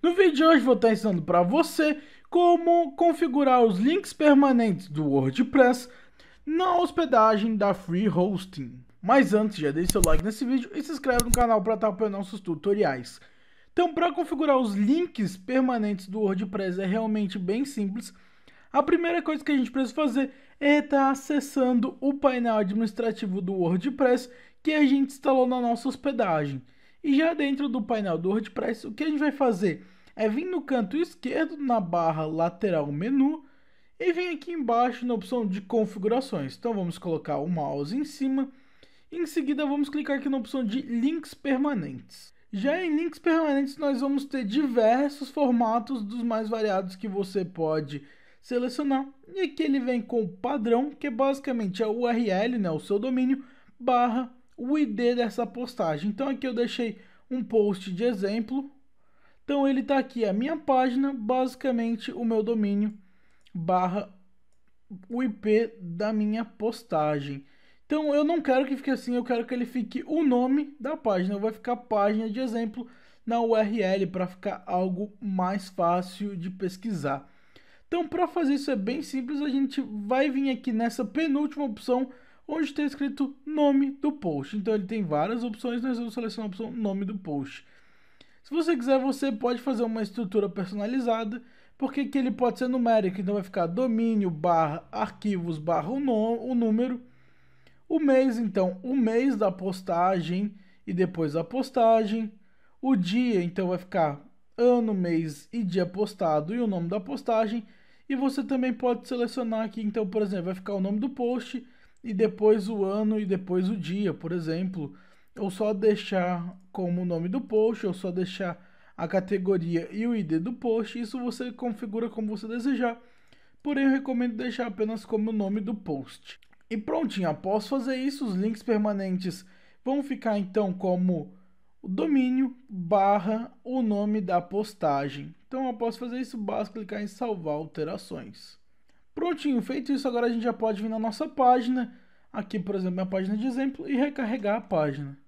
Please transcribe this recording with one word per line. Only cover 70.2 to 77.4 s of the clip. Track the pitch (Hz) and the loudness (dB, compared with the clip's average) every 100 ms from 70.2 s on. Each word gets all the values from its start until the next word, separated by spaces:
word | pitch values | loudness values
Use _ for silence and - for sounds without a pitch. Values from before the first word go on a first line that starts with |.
nome | 311 247 254 277 285 - | 4 4 4 0 0 -8
da | 247 311 | -8 -4
página. | 233 185 185 202 | 0 0 0 -2
Vai | 220 | -4
ficar | 220 - 240 | -4 -4 -4
página | - 214 202 214 226 | 0 2 2 2 -2
de | 214 | -4
exemplo | 262 226 226 247 240 - - _ | -4 -2 -4 -6 -12 -16 -20 _
na | - 233 | -4 0
U | 233 220 | 2 2
R | 208 226 | 2 0
L | 185 196 185 | 0 0 -2
pra | 185 180 | -2 -4
ficar | - 202 - - | -4 -6 -6 -4
algo | 180 190 180 208 - | -2 0 -2 -6 -8
mais | 208 185 180 196 - | -4 -2 -2 -2 -6
fácil | - 170 175 185 - 202 190 | 0 2 2 -2 -8 -8 -6
de | 180 | -10
pesquisar. | 185 185 - 226 180 139 139 - - | -6 -6 -6 -6 -4 -2 -4 -8 -20